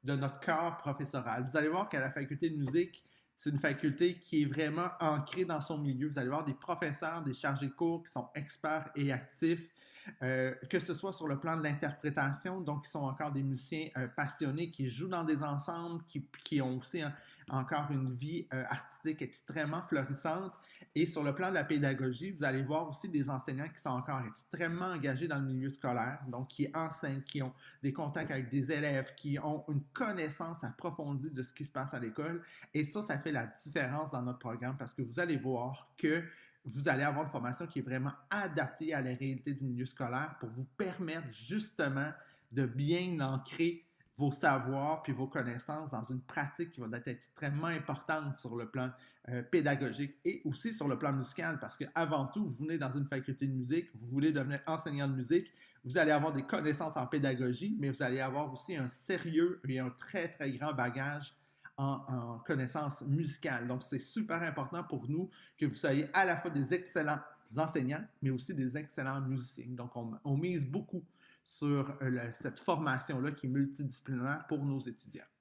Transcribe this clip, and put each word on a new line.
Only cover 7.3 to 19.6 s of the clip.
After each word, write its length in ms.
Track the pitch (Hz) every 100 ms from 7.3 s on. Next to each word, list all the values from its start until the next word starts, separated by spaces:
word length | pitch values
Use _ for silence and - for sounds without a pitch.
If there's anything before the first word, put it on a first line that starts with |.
chargés 320 | 120 147 135 139
de 60 |
cours 320 | - 170 165
qui 80 | 165
sont 160 | 139 123
experts 560 | 147 147 - 156 156 151
et 180 | - 139
actifs, 560 | 127 - - 165 170 165 _ - - - -
euh, 320 | 127 131 131 123 -
que 80 | 180
ce 160 | 170
soit 180 | 156 -
sur 140 | - 156
le 140 | 139
plan 160 | 165 165
de 60 |
l'interprétation, 960 | 151 147 151 143 151 151 139 139 185 185
donc 240 | 165 151
qui 60 | -
sont 100 | 156
encore 320 | 135 135 147
des 100 | 139
musiciens, 460 | 135 131 - 156 156 131
euh, 100 | 123
passionnés, 640 | - 143 - 147 147 170
qui 180 | - 135
jouent 200 | 117 185
dans 160 | 180
des 180 | 160 147
ensembles, 640 | 147 143 143 170 170 170 160
qui, 180 | 143 143 -
qui 180 | - 151
ont 160 | 131 127
aussi 240 | 123 175
un, 100 | 151 139 - - -
encore 420 | 135 127 151 147
une 240 | 139 131
vie, 320 | 123 143 170 -
euh, 100 | 131 123
artistique 520 | 135 - - 156 156
extrêmement 600 | 131 - - 151